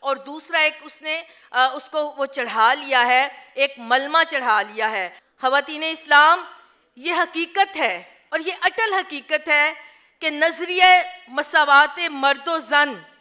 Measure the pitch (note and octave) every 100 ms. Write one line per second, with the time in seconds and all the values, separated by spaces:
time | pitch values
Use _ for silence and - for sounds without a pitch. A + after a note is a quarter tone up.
0 | C4+ C4+ C4+ D4+ D4+ E4 D#4 D#4 D4 -
1 | D#4 D#4+ E4+ _ _ A#3+ C4 B3+ - D#4
2 | D4 D4 C#4 C#4 A#3+ A3 A3+ C#4 C#4 B3+
3 | B3 B3+ C#4 - - - C#4 C#4 A3+ B3
4 | C#4+ D#4+ D#4+ D4 B3 G#3+ G3+ G#3+ A3 A3
5 | F3+ - _ _ C4 C#4 C#4+ D4+ D#4+ D#4+
6 | D4+ C#4+ D4+ F4 F4 - _ _ _ _
7 | D4 E4+ E4+ D#4+ E4+ G4 G4 F#4+ B3+ F3+
8 | F3+ _ _ D#4+ D#4+ F#4 F4+ F#4 A4+ F#4+
9 | F#4 D4 A#3 D4+ D#4 D4 D4+ D#4+ - _
10 | _ _ G#3+ G3 E4 - F4 F4+ F#4 F#4
11 | F4 - - B3+ D4 E4 D4 C#4 D4 F4
12 | E4+ C#4+ C4+ C#4 - D#4+ - D4 D4 G#3
13 | D#3 _